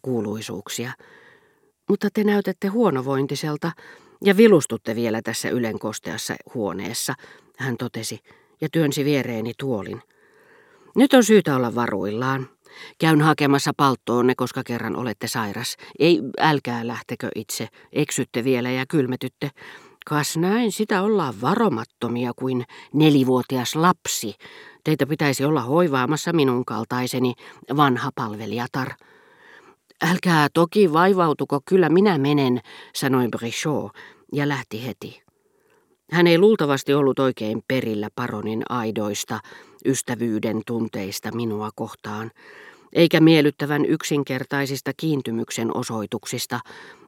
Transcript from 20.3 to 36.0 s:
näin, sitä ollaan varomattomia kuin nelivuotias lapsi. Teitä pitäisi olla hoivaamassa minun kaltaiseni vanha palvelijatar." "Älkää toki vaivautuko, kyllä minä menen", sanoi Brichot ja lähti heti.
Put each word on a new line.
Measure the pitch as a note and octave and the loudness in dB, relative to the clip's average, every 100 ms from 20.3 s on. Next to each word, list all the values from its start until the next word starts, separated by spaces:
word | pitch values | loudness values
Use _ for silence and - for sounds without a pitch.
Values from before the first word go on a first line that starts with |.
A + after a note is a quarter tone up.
| D#3+ | 0
näin, | F3+ A3 A#3 | 0 2 0
sitä | F3+ G#3+ G3+ | -2 -2 -2
ollaan | G3+ G#3 D3 G2 | 0 0 -2 -2
varomattomia | B2+ G#3 G#3+ A2 A2+ _ A#2+ A#2+ B2 - | -2 2 2 0 -6 _ -6 -2 -4 -4
kuin | C3 B2 A#2+ - - | -4 -4 -6 -14 -6
nelivuotias | C#3+ D#3 C#3+ C3 B2+ - C3 A#2+ D#3 | 4 6 6 4 2 0 -4 -4 2
lapsi. | F3 F3+ - - A2 - - - - - | 4 4 -2 -6 -8 -12 -18 -20 -20 -8
Teitä | - D3+ C#3 | -2 0 0
pitäisi | D3+ D3 C3 | 0 0 2
olla | C#3 D#3 | 0 0
hoivaamassa | A#2 D#3 F3+ C3+ B2 D#3 E3+ | 2 2 2 2 0 -2 0
minun | E3+ C3+ B2 | 2 2 2
kaltaiseni | B2 A2 A2+ B2 B2 C3 B2 A#2 - - - C#3+ | -2 -6 -4 -4 -2 0 -2 -2 -12 -20 -6 2
vanha | C#3+ A#2+ B2+ | 2 2 -2
palvelijatar." | - A#2 G#2 A2 A2+ A#2+ C#3 C3 - _ _ _ _ - - - _ _ _ | -6 -8 -8 -8 -6 -6 -6 -6 -10 _ _ _ _ -20 -20 -20 _ _ _
"Älkää | E3 F#3 F#3 D#3+ C#3+ | -2 0 2 4 4
toki | E3 E3+ G#3 F#3+ | 4 2 4 4
vaivautuko, | D#3 F#3 F#3 E3 C#3+ C#3 C#3+ | 4 4 4 2 0 -2 -4
kyllä | - F#3+ D#3+ | 2 2 4
minä | E3+ G#3 D#3+ | 4 4 2
menen", | C#3 D3 C3 B2 - - - | 2 2 2 0 -4 -18 -14
sanoi | - C#3 B2+ A#2+ | -6 0 2 0
Brichot | A2 A2+ - D#3+ B2+ G2+ - - - _ | -4 -8 -6 -4 -4 -6 -12 -20 -20 _
ja | C#3+ C#3+ | -4 -4
lähti | C3+ - A2 A#2+ | -4 -8 -10 -10
heti. | - G2+ - _ _ _ _ _ _ _ _ | -12 -14 -18 _ _ _ _ _ _ _ _